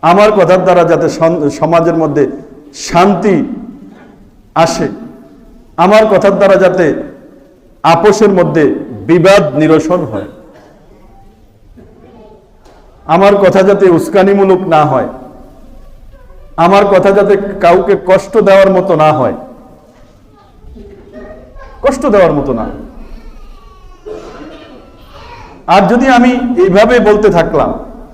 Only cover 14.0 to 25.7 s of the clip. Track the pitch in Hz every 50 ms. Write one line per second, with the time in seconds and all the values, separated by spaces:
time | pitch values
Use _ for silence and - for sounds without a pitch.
14 | - - - 202 185 196 196 196 196 190 185 180 190 175 160 156 151 151 135 131
15 | 107 - - - - - - - - - - - - - - - - - - -
16 | - - - - - - - - - - - - 165 175 190 202 202 202 202 185
17 | - 202 196 202 202 202 202 196 202 - - - - 170 175 190 185 - 202 -
18 | - 180 185 190 - - - 226 208 202 196 196 196 190 190 185 185 190 175 156
19 | 156 156 151 131 127 110 90 - - - - - - - - _ _ _ _ _
20 | - - _ _ _ _ _ _ 415 - _ - _ - - - 403 392 - -
21 | - - - - - - - - - - - - - - - - - 277 269 -
22 | - 285 202 202 185 165 147 147 139 139 127 117 - - - - - - - -
23 | - - - - - - - - - - - - - - - - - - - -
24 | _ 415 427 - - - - - 294 311 330 302 311 311 285 - - - - -
25 | - - - - - - - - - - - - - -